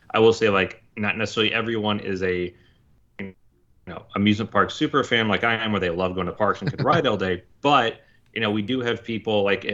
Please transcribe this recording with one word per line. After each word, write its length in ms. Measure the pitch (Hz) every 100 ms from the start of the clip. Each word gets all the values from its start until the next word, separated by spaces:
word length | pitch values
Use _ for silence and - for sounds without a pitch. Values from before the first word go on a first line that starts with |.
| _
I 60 | 113
will 140 | 113
say, 160 | 110 110
like, 340 | 98 92 - _ -
not 200 | 104 110
necessarily 360 | 107 - 110
everyone 480 | 113 113 113 107 104
is 200 | - 95
a, 320 | 92 90 90 - _ _ _ _ _ -
you 140 | 98 92 _ _ _ _ -
know, 160 | 82 - 98
amusement 360 | 104 104 104
park 200 | 101 -
super 320 | - 151 147
fan 240 | 120 117 110
like 160 | 95
I 120 | 117 113
am, 160 | 110
where 100 | 101
they 80 | 90
love 240 | 82 92 92
going 120 | 87
to 60 |
parks 280 | - 101 92
and 80 | 95
could 140 | -
ride 240 | 127 165 143
all 100 | 104
day. 260 | 95 90 -
<laughs> 100 | _
But, 400 | 143 143 117 - _ _ _
you 80 | -
know, 80 | 110
we 100 | 107
do 180 | 104 131
have 220 | 120 113
people, 400 | - 113 113 104
like, 220 | 98 95 -